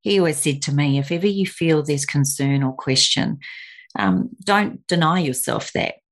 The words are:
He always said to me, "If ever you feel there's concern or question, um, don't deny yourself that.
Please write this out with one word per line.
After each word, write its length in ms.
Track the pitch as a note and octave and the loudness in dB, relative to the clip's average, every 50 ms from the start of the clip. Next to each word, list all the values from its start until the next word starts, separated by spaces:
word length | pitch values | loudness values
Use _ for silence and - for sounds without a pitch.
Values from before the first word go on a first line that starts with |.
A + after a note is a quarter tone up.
He 180 | - G#3 G3+ F#3+ | -2 0 2 4
always 200 | F3 D#3+ D3 - | 4 2 0 0
said 240 | - D#3 C#3 C#3+ | 0 -2 -2 -2
to 100 | - D3 C#3+ | -2 -2 0
me, 240 | C#3+ D3 C#3 C#3 C#3 | 2 2 2 2 0
"If 140 | C#3 C#3+ | 0 -2
ever 140 | E3+ E3+ F#3+ G#3 | -2 0 0 0
you 180 | G3 G3 F#3 | 0 0 -2
feel 360 | F#3 - - E3+ E3 D#3 D3+ | -2 -2 -2 2 2 2 2
there's 220 | C#3+ D3+ C#3+ C#3 C#3+ | 2 0 -2 -2 -2
concern 560 | - - C#3+ C3+ - - - C#3 C#3 C#3 C#3 C#3 | -2 0 0 0 0 0 -2 0 0 2 2 0
or 80 | C3 | -2
question, 640 | C3 - - C3+ C3 C3+ - - - C#3+ B2 - - C#3 - - - - - - - - - _ - - | -4 -4 -2 0 2 2 2 2 2 0 0 -2 -4 -6 -10 -16 -18 -18 -20 -20 -20 -20 -20 _ -4 -2
um, 320 | G#2 - F#3 F#3 - - - - | 0 2 2 2 0 -2 -6 -8
don't 420 | - - G3+ G#3 G3+ - - - _ - | -2 0 2 2 2 0 -4 -8 _ -2
deny 320 | F3+ E3+ D#3+ D#3 F3 F#3 | 0 2 2 2 2 2
yourself 520 | E3 C3+ B2 - - - - - - - - | 0 -2 -2 -4 -4 -2 -4 -4 -4 -4 -4
that. 220 | - - - - - _ _ | -4 -4 -4 -6 -10 _ _